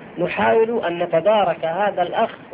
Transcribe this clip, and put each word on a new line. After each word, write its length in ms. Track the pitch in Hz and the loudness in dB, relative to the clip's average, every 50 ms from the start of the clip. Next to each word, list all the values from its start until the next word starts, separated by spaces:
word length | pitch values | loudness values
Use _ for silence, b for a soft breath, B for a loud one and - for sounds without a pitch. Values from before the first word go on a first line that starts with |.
| - - - - | -20 -14 -8 -4
نحاول 680 | 170 175 - - 214 226 226 226 226 226 240 226 - | -4 -4 -2 0 2 2 4 4 4 2 0 -2 -2
أن 140 | 170 170 175 | -4 -4 -4
نتدارك 680 | 175 170 170 165 160 202 220 214 196 175 160 - - | -2 0 0 2 2 4 4 4 4 2 0 -2 -2
هذا 360 | 160 165 180 208 202 180 180 | -4 -2 0 -2 0 0 0
الأخ 360 | 180 175 - - 226 - - - - - | -2 -2 0 -2 -2 -2 -4 -8 -18 -16